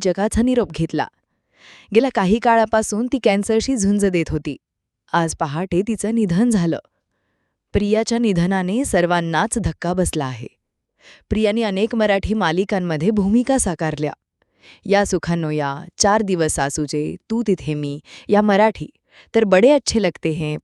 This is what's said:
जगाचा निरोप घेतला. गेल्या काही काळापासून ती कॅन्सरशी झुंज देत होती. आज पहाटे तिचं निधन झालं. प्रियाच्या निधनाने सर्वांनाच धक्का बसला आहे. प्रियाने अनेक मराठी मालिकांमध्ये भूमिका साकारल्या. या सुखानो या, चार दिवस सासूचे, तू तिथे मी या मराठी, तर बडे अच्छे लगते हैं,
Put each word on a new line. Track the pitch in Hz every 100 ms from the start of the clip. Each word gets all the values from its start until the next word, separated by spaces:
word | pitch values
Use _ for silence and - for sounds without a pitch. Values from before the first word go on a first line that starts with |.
जगाचा | 196 180 214 214
निरोप | 247 247 202
घेतला. | 156 165 151 120 _ _ _ _ _ - - -
गेल्या | 214 262
काही | 226 180 226
काळापासून | 233 226 220 220 220 208 247
ती | 262
कॅन्सरशी | 220 196 196 220 233 262
झुंज | 196 202
देत | 196 175 160
होती. | 156 147 135 _ _ _ _ _
आज | 170 165 -
पहाटे | 156 151 185 175 208
तिचं | 214 208
निधन | 233 202 170 247
झालं. | 214 170 160 - _ _ _ _ _ _ _ _
प्रियाच्या | - 208 208 226 233
निधनाने | 233 175 175 196 185 220
सर्वांनाच | 277 180 175 175 170 160 220 233
धक्का | 165 - 170
बसला | 180 175 160
आहे. | 135 117 - _ _ _ _ _ - - -
प्रियाने | 214 214 220
अनेक | 220 190 220
मराठी | 226 214 196 185
मालिकांमध्ये | 220 175 165 202 196 180 156 175
भूमिका | 214 196 226 247 269
साकारल्या. | 202 - 160 147 147 - _ _ _ _ - -
या | - 196
सुखानो | 202 180 - 170 156
या, | 151 143 139 - -
चार | 202 220
दिवस | 202 180 156
सासूचे, | - 143 - 147 147 156 170 -
तू | 226 220
तिथे | 180 -
मी | 151 147 143 - - -
या | 202
मराठी, | 214 196 220 - - _ _ _ -
तर | -
बडे | 202 185 247
अच्छे | 294 - 220
लगते | 185 - 165
हैं, | 160 156 151